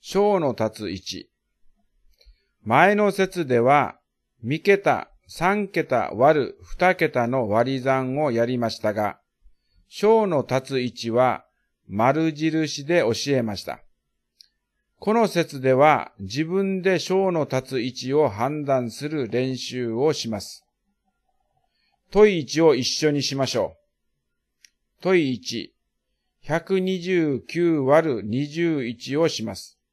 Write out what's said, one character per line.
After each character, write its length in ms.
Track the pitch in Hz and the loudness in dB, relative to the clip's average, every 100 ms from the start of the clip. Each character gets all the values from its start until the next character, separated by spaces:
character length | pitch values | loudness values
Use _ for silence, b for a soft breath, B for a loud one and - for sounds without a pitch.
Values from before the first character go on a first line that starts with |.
小 380 | - 185 208 196 | -4 0 2 2
の 160 | 151 117 | 0 -2
立 280 | 110 - 107 | -4 -4 -8
つ 40 | |
一。 400 | 95 - - - _ _ _ - _ _ _ _ _ - - _ _ | -8 -10 -14 -14 _ _ _ -20 _ _ _ _ _ -20 -20 _ _
前 320 | 101 123 180 208 | 0 4 6 4
の 160 | 208 | 2
節 340 | 196 190 175 151 | 2 -2 -2 -2
で 140 | 120 | 2
は、 400 | 117 143 120 - _ _ _ _ | 4 4 2 -6 _ _ _ _
二 200 | 107 151 | -6 -4
桁、 500 | 196 196 180 123 - _ _ | 2 2 4 -2 -4 _ _
三 400 | - 175 208 196 | -4 0 0 -2
桁 420 | - 156 123 101 101 | -4 0 0 -2 2
割 240 | 135 156 | 4 4
る 200 | 120 - | 0 -6
二 320 | - - 180 180 | -14 0 0 2
桁 320 | 156 131 117 | 0 0 -2
の 200 | 131 110 | -2 0
割 260 | 107 123 | 2 2
り 80 | 135 | 0
算 380 | 127 131 131 135 | 0 -2 -2 -2
を 80 | 151 | -2
や 160 | 117 117 | 0 0
り 100 | 127 | 0
ま 140 | 117 | -4
し 80 | - | -2
た 140 | 107 | -4
が、 260 | 104 104 - _ _ - _ _ _ _ | -2 -4 -6 _ _ -20 _ _ _ _
小 380 | - 202 226 208 | -2 2 4 2
の 160 | 156 | 0
立 280 | - 127 131 | 0 -2 -2
つ 100 | 135 | -4
一 320 | 123 - 117 | -4 -6 -2
は 340 | 113 127 110 _ _ _ _ _ | 2 2 0 _ _ _ _ _
丸 460 | 101 117 147 160 | 0 2 2 0
印 540 | 147 156 156 156 143 143 | -2 -2 -2 -4 -6 0
で 140 | 170 | 2
教 100 | 113 113 - 135 | 2 -2 0 -2
え 60 | |
ま 120 | 113 98 | -2 -6
し 80 | |
た。 200 | - 65 _ _ _ _ _ _ b b b _ _ _ | -10 -14 _ _ _ _ _ _ b b b _ _ _
こ 160 | - | -2
の 140 | 226 214 | 2 2
節 340 | 170 160 139 | 0 -4 -2
で 120 | 131 | 0
は 400 | 131 151 139 - _ | 4 6 4 0 _
自 280 | 98 120 160 | -10 -6 -4
分 360 | 185 196 190 | -2 -2 -2
で 160 | 180 180 | 0 0
小 340 | - 185 196 | 0 0 0
の 120 | 175 | 0
立 180 | 143 131 | -2 -4
つ 180 | 131 131 | -4 -4
位 100 | 127 | -4
置 220 | 123 123 139 | -6 -2 2
を 120 | 147 | 2
判 380 | 101 123 151 143 | 0 -4 -4 -2
断 240 | 135 120 | -2 -2
す 180 | - 147 | -8 -8
る 200 | 156 123 | -6 -4
練 300 | 117 131 127 | -2 -2 -4
習 360 | - 123 120 | -8 -6 -4
を 200 | 113 147 | 0 0
し 180 | 143 117 | 0 -4
ま 100 | 104 | -8
す。 240 | - - _ _ _ _ _ _ _ _ _ _ _ _ _ _ _ | -10 -18 _ _ _ _ _ _ _ _ _ _ _ _ _ _ _
問 300 | 190 214 185 | 4 6 4
一 220 | 123 147 | -2 2
を 120 | 160 | 4
一 120 | 127 123 | 4 0
緒 260 | - 156 | -2 0
に 100 | 147 | 0
し 140 | 131 135 | -2 -4
ま 100 | 131 | -2
し 100 | 123 | -2
ょ 220 | 87 - _ _ _ _ _ _ _ _ _ _ _ _ | -4 -6 _ _ _ _ _ _ _ _ _ _ _ _
う。 40 | |
問 280 | 180 185 143 | 0 2 2
一、 420 | 123 - 113 - _ _ _ _ _ _ _ - | -4 -8 -10 -10 _ _ _ _ _ _ _ -4
百 320 | 160 165 190 | -4 -2 -2
二 220 | 185 185 | 0 -4
十 420 | 170 185 156 131 - | -2 0 0 -2 -6
九 320 | 160 170 160 | -2 0 2
割 280 | 131 147 160 | 4 4 4
る 140 | 117 | -4
二 240 | 104 117 147 | -4 -4 -4
十 400 | 156 170 156 120 | -2 -2 -2 -4
一 320 | 117 - 139 | -8 -6 0
を 100 | 160 | 0
し 140 | - | -2
ま 120 | 110 95 | -10 -12
す。 240 | - _ _ | -16 _ _